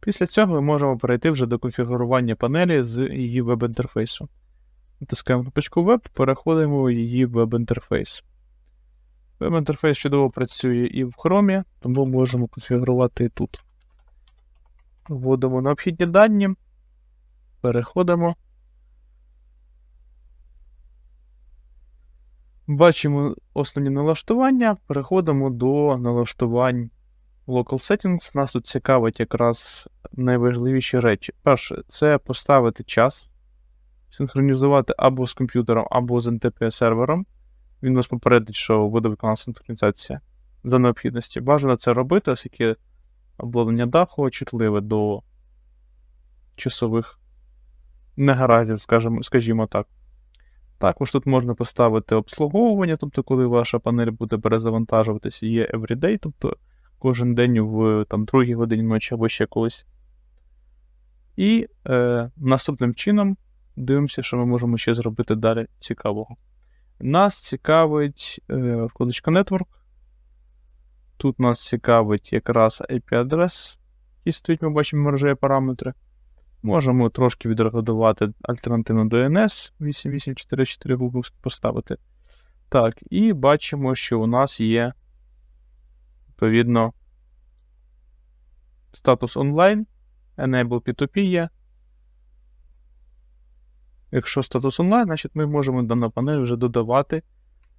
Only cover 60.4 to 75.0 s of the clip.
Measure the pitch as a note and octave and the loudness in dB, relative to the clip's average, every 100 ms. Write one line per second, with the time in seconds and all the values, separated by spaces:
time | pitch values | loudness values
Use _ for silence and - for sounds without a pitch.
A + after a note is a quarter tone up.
60.4 | _ _ _ _ _ _ _ _ _ - | _ _ _ _ _ _ _ _ _ -2
61.4 | G3 A3+ - _ - B2+ B2 A#2+ A#2 - | 2 2 0 _ -2 0 2 0 -2 -4
62.4 | C3 C3 - C#3+ B2 A#2 - G#3 G3 G3 | 0 0 0 -2 -2 -2 0 2 2 -4
63.4 | _ _ _ - B2+ C#3 C#3+ - B2+ B2 | _ _ _ -10 0 0 0 -4 -4 -2
64.4 | A#2+ A#2+ A#2+ A#2 - A#2 A#2 A2 A#2 A2 | 0 0 0 -2 0 0 -2 -4 -2 0
65.4 | A2+ A2+ A2+ _ - A#2+ - G#2 A2 A#2 | 2 0 -4 _ -10 -6 -4 -6 -8 -16
66.4 | _ _ _ _ _ _ B2+ D#3 G3+ - | _ _ _ _ _ _ 0 2 2 0
67.4 | - - - D#3+ D#3+ D3+ D3 - - - | -8 -8 2 4 4 2 -2 -4 -12 -14
68.4 | _ C3+ B2 A#2 A2+ - B2 A#2+ - E3 | _ -4 -2 -2 -4 -2 -4 -2 2 2
69.4 | G3 F#3+ F#3 _ _ _ _ _ _ _ | 2 -2 -6 _ _ _ _ _ _ _
70.4 | _ _ _ _ _ _ _ _ C#3 - | _ _ _ _ _ _ _ _ -4 0
71.4 | B2 A#2+ - A#2 - A#2 G#2+ G#2 - - | 0 0 -4 -4 4 4 4 -2 -2 -4
72.4 | - A#2 A2 - - B2+ - A#2+ B2 D#3 | 0 2 2 2 -8 -8 -2 -2 0 0
73.4 | F3 - - - _ _ _ _ - D#3+ | 0 -2 -12 -16 _ _ _ _ -6 -6
74.4 | - E3 D#3+ D3+ D3 D3+ | -4 -2 -2 -2 -2 0